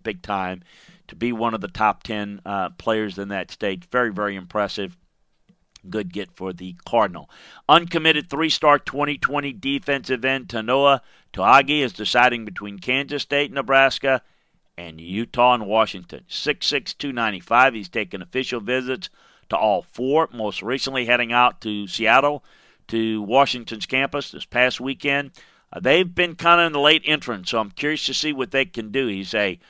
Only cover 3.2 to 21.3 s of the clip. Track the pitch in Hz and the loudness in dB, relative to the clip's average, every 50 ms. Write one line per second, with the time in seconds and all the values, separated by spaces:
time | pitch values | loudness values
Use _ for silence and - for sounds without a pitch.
3.2 | 101 98 101 95 87 - - - 110 101 95 90 87 _ - 123 123 113 98 95 | -8 -6 -6 -8 -8 -8 -8 -6 -6 -6 -6 -6 -8 _ -2 0 0 0 -2 -4
4.2 | 104 104 98 95 90 87 - 107 101 98 - 107 98 90 87 _ _ _ _ _ | -4 -4 -4 -8 -10 -6 -2 -2 -2 -2 -4 -6 -8 -8 -10 _ _ _ _ _
5.2 | _ _ _ _ _ _ _ _ _ _ _ _ - 131 175 110 101 90 90 101 | _ _ _ _ _ _ _ _ _ _ _ _ -12 -6 -6 -6 -4 -6 -6 -10
6.2 | 98 - _ - 92 95 90 87 92 92 87 - - - - 117 107 95 87 73 | -10 -10 _ -10 -8 -8 -8 -8 -10 -12 -14 -14 -6 0 2 2 2 2 -2 -8
7.2 | 71 - - - - - - - _ - 147 170 170 170 170 165 156 160 156 151 | -18 -20 -20 -20 -20 -20 -20 -2 _ 6 6 6 6 2 -2 0 2 2 2 2
8.2 | - - 139 143 160 160 151 - - 151 143 143 - - - 139 147 147 147 135 | 0 -4 -4 -2 0 0 0 2 4 6 4 4 2 -2 -4 -2 -2 -2 -2 -2
9.2 | - - 139 143 143 139 127 101 - 135 139 139 - - 139 135 117 - 131 120 | -4 -2 -2 -2 -4 -6 -8 -6 -6 -4 -4 -4 -2 -2 -2 -2 -2 -4 -4 -2
10.2 | 113 135 135 135 123 92 120 117 107 113 127 139 143 139 135 127 - _ _ _ | -2 -2 -2 -2 -4 -6 -6 -4 -2 0 2 4 6 6 4 4 0 _ _ _
11.2 | _ _ - 98 92 107 127 139 135 139 151 151 139 120 92 - 107 95 - 123 | _ _ -4 2 6 8 8 8 8 4 2 0 0 -2 -2 -4 -4 0 4 4
12.2 | 123 127 120 117 110 107 90 - 101 104 101 98 87 123 127 135 143 131 143 139 | 4 4 4 0 -6 -10 -10 -10 -10 -12 -12 -8 -4 -2 -2 -2 -2 -4 -6 -8
13.2 | - - 143 143 147 - 131 139 127 110 135 135 135 135 - - - 135 135 123 | -4 -2 0 0 0 -2 -4 -4 0 4 4 6 4 4 2 0 0 0 0 0
14.2 | - _ _ _ _ _ _ _ _ _ _ - 87 82 80 80 82 85 92 104 | -2 _ _ _ _ _ _ _ _ _ _ -16 -16 -14 -14 -14 -10 -8 -6 -6
15.2 | 117 - - 120 120 127 123 117 107 98 107 110 110 - - 95 90 - - 67 | -6 -2 2 4 4 4 4 2 0 0 2 2 2 2 -2 -10 -14 -16 -18 -18
16.2 | - - - - - 151 143 - - - 147 139 - - - - - 143 131 120 | -14 -12 -10 -6 -4 -4 -4 -2 -2 -2 -2 -4 -4 -8 -12 -10 -8 -6 -4 -2
17.2 | 117 110 101 90 90 - 113 123 131 135 120 110 98 87 - 117 104 90 - 92 | -2 -2 -4 -6 -2 2 4 6 6 6 4 -2 -8 -8 -6 -6 -6 -6 -8 -12
18.2 | 90 - - 127 131 - 127 117 101 110 127 131 127 127 131 110 - - _ _ | -10 -8 -6 -6 -4 -4 -6 -6 -4 -4 -4 -4 -4 -4 -6 -8 -10 -14 _ _
19.2 | _ _ _ _ _ - - 78 104 110 101 87 - _ - - 123 131 143 160 | _ _ _ _ _ -4 -2 0 2 2 2 0 -2 _ -8 -6 -2 0 2 2
20.2 | 160 - - 120 110 104 95 - 95 107 131 135 - 135 135 131 120 113 123 120 | 0 0 -2 -6 -6 -6 -6 -6 -6 -4 -4 -4 -4 -4 -4 -2 0 2 2 2
21.2 | 120 113 | 2 2